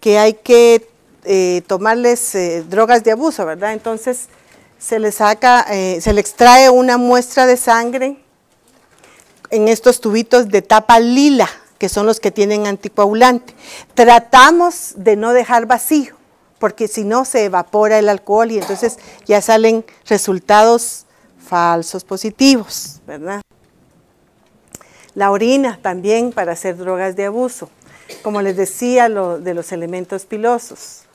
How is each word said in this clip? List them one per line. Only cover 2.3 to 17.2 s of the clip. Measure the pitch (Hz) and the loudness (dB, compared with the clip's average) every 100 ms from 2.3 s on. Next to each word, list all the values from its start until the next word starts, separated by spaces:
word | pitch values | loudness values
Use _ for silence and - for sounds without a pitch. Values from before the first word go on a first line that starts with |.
| 196 | -6
eh, | 175 165 165 | -6 -6 -6
drogas | 190 220 240 226 | -2 2 2 2
de | |
abuso, | 220 311 - 175 | -2 -4 -4 -8
¿verdad? | 160 208 | -6 -8
Entonces | 220 226 220 220 247 - _ _ _ _ _ | -8 -8 -8 -8 -8 -10 _ _ _ _ _
se | - 226 | -8 -4
les | 214 208 | -4 0
saca, | 208 214 254 247 - | 0 2 4 4 2
eh, | 202 185 180 | -4 -4 -4
se | 196 | -2
le | 208 | -2
extrae | 208 - 240 247 262 | -2 2 6 8 6
una | 254 254 247 | 4 2 0
muestra | 247 247 247 - 254 | 2 0 0 0 2
de | 247 | 2
sangre | 254 226 233 254 262 277 _ _ _ _ _ _ _ _ _ _ _ _ - | 2 -2 -2 -6 -8 -10 _ _ _ _ _ _ _ _ _ _ _ _ -6
en | 220 214 | -2 0
estos | 220 254 240 | 2 2 2
tubitos | 226 214 233 247 226 | 0 -4 0 0 2
de | 202 | -2
tapa | 190 214 214 233 | 2 2 4 4
lila, | 233 254 285 269 185 - _ _ | 4 2 2 2 0 -4 _ _
que | 196 | -6
son | - 208 | -2 -2
los | 220 | 0
que | 208 | -4
tienen | 196 202 208 208 | -2 -2 -2 -4
anticoagulante. | 196 202 - 202 214 247 247 - _ - - - | -8 -10 -2 0 4 2 2 -6 _ -20 -20 -14
Tratamos | - 233 240 240 254 269 339 349 339 - - | 2 6 6 6 6 6 4 0 -4 -16 -6
de | 196 208 | -2 0
no | 226 | 0
dejar | 247 240 240 226 | 0 2 -2 0
vacío, | 247 - 311 269 _ _ _ _ _ | -2 0 -2 -4 _ _ _ _ _
porque | 214 - 214 | -6 -4 -8
si | 226 202 | -6 -4
no | 226 | -4